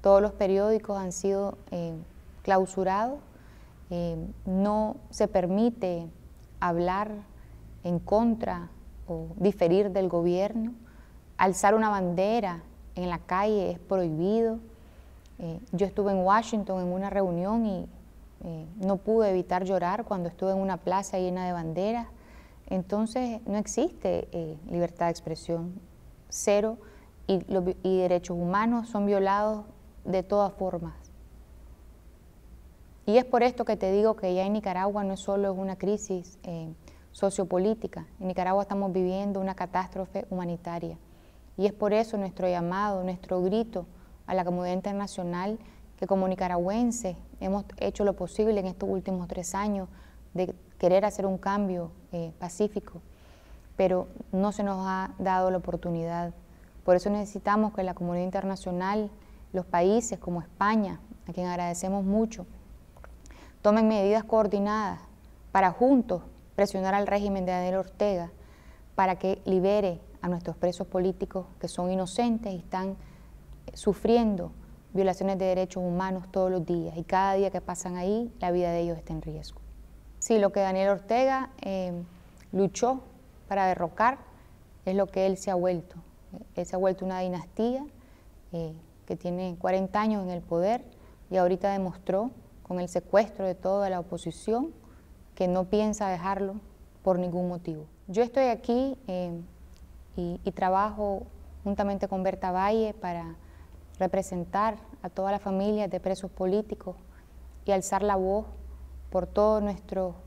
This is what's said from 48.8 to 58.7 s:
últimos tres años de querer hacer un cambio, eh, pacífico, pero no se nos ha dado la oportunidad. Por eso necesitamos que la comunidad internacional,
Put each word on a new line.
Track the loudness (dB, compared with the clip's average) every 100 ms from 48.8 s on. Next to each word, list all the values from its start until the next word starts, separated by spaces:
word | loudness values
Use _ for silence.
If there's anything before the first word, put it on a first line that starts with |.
| -2
últimos | -2 -2 -6 -4
tres | -8 -6
años | -4 -2 -2 -4 -12 -20 -20 -12
de | -2 -2 -4 -16 0
querer | 4 6
hacer | 4 0
un | -2 0
cambio, | 0 0 0 -2 -6 -12 -10
eh, | -8 -8 -8
pacífico, | -12 -2 -2 -2 -10 -18 -18 -20 -20 -20 -20 -20 -20 0
pero | 2 2 -2 -10 -6
no | 0 0
se | 0
nos | -2 -2
ha | -2 -2 -4 -4
dado | 0 2 2
la | 0
oportunidad. | -2 -4 -4 -4 -2 -4 -4 -8 -20 -20 -20 -8
Por | 4 4
eso | 6
necesitamos | -2 -2 -4 2 4 2
que | 0
la | -4
comunidad | -2 -2 0
internacional, | -2 -2 -4 -4 -4